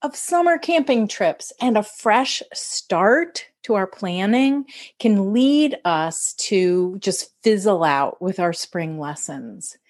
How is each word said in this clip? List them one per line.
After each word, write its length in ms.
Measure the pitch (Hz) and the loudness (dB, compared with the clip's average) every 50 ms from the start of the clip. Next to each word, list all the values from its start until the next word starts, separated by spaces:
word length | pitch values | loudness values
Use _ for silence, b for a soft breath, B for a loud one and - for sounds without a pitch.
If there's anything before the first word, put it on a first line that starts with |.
of 140 | - 294 - | -8 -8 -8
summer 420 | - - - 349 349 339 349 339 320 | -8 -6 -2 0 2 4 4 2 0
camping 500 | 320 - 339 320 277 285 254 233 220 208 | 0 0 0 0 2 2 2 2 0 -2
trips, 460 | - - 196 160 - - - - - - | -2 -2 -2 -2 -2 -2 -10 -18 -10 -4
and 160 | 240 254 220 214 | -2 2 2 2
a 60 | 208 | 0
fresh 580 | - - - - 226 214 240 269 262 - - - - - | -2 -8 -4 0 2 2 2 2 0 -4 -8 -8 -10 -12
start 920 | - - - - - - - 180 165 185 214 247 311 339 339 - - - _ _ _ _ | -12 -10 -8 -10 -10 -4 -2 0 2 4 4 4 4 2 -2 -6 -14 -14 _ _ _ _
to 100 | - 220 | -2 0
our 100 | 196 190 | 0 0
planning 800 | 190 - - 208 180 175 180 190 208 233 254 269 269 277 285 269 B B B B B B B | -4 -6 -8 -8 -6 -4 -2 0 2 2 4 4 2 2 0 -4 B B B B B B B
can 340 | - 226 208 202 190 196 | 2 2 4 4 2 2
lead 460 | 214 240 262 277 285 294 302 285 254 - - | 2 2 4 4 4 4 4 2 0 -2 -2
us 480 | 175 165 156 160 165 165 - - - - - | 0 0 0 0 -2 -4 -6 -8 -8 -6 -6
to 580 | - - 214 185 185 180 180 180 180 180 185 196 | -4 0 2 2 4 4 2 2 0 -2 -4 -4
just 380 | - 196 180 - - - _ _ - | -4 -4 -4 -4 -6 -12 _ _ 2
fizzle 400 | 226 214 202 185 214 196 170 165 | 2 2 2 2 2 2 4 2
out 360 | 151 139 139 139 - - - | 2 2 2 0 -2 -4 -6
with 200 | 180 185 180 - | -6 -6 -2 0
our 120 | 175 170 | -2 -2
spring 480 | 165 - - - - 175 165 160 160 156 | -2 -4 -10 -8 -6 -6 -6 -6 -6 -8
lessons. 800 | 147 147 147 - - - 143 135 120 113 101 - - - - _ B | -8 -8 -8 -10 -10 -10 -10 -12 -14 -14 -16 -16 -16 -18 -18 _ B